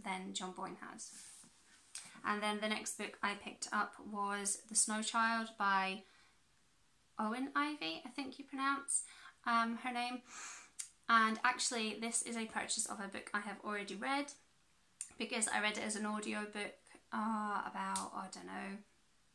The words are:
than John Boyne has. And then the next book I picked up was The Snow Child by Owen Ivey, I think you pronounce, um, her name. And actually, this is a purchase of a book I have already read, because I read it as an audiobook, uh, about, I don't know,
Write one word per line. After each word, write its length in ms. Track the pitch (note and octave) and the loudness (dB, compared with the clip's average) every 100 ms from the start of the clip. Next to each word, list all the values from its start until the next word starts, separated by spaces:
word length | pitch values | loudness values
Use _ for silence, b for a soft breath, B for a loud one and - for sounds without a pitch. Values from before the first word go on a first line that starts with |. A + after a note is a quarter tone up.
than 300 | G#3 F#3 F#3+ | -4 -4 -4
John 200 | G3 F#3 | -4 -6
Boyne 240 | F#3 F#3 F#3 - | -6 -8 -8 -12
has. 200 | A3 - - - - - - - - - B B B | -12 -12 -12 -16 -18 -20 -20 -20 -20 -14 B B B
And 180 | - G#3 | 0 2
then 180 | G#3 G#3 | 2 2
the 80 | G#3+ | 0
next 280 | G#3+ A3 - | 0 -2 -4
book 220 | G#3 - | -6 -2
I 120 | G3+ | -2
picked 340 | G3+ - - - | -2 -6 -8 -2
up 220 | G#3+ G#3 - - | 0 0 -4 -8
was 520 | G#3 G3+ G3+ G3+ - - | -2 -2 0 0 -2 0
The 60 | |
Snow 280 | G#3+ - G#3+ | 4 4 2
Child 460 | A3 A#3 A3+ A3+ A3+ - | 2 4 4 4 0 2
by 440 | G3+ G3 F#3+ F#3+ B B B B _ _ _ _ _ _ _ - | 4 6 4 -2 B B B B _ _ _ _ _ _ _ -2
Owen 320 | G#3+ A#3+ C4+ C#4+ | 0 0 0 2
Ivey, 460 | D4 D4 D#4+ D#4+ B3 | 0 0 -2 -4 -6
I 20 | |
think 300 | C4 C4+ - | -6 -6 -8
you 60 | |
pronounce, 580 | C4+ C4+ C4+ C#4 - - B B B B - | -8 0 2 2 2 0 B B B B 2
um, 300 | A#3 A3+ A#3 | 4 4 2
her 100 | B3+ | -2
name. 280 | A#3+ A#3+ B3 - B B B B B - - - | 0 -2 -4 -8 B B B B B -10 -4 6
And 320 | A3+ A3 A3 | 8 8 6
actually, 540 | B3 - - A#3 A3 G#3 | 4 4 2 2 0 0
this 220 | A3+ A#3 | 0 0
is 140 | - A#3 | 0 -2
a 80 | |
purchase 420 | A3 G#3+ - - - | -2 -2 0 0 -2
of 140 | G#3 | -2
a 80 | G3 | -6
book 220 | G#3+ - | -6 -4
I 80 | G#3 | -2
have 160 | G#3 G3+ | -2 -6
already 320 | - G#3 G3+ G3 | -4 -4 -2 -4
read, 300 | B3+ C#4 C#4+ - - _ _ _ _ - - - | 0 0 0 -6 -18 _ _ _ _ -12 -10 -6
because 300 | A#3 A#3+ G#3+ | -4 0 2
I 120 | G#3+ | 4
read 180 | G#3 G#3 | 2 2
it 60 | |
as 120 | G#3+ G#3 | -2 0
an 100 | G#3+ | 0
audiobook, 720 | G#3+ G#3+ G#3+ G#3 G#3 G#3 - - - - | -2 -2 -2 -4 -4 -6 -8 -20 -20 -6
uh, 500 | A3+ G#3+ G#3+ G#3 G3+ - | -2 2 2 2 0 -2
about, 460 | G3 F#3+ F#3+ F#3+ | -2 -2 -2 -2
I 120 | - F#3+ | -6 -8
don't 140 | F#3+ F3+ | -10 -8
know, 300 | F#3+ G3 G3+ - _ _ _ _ | -6 -6 -8 -12 _ _ _ _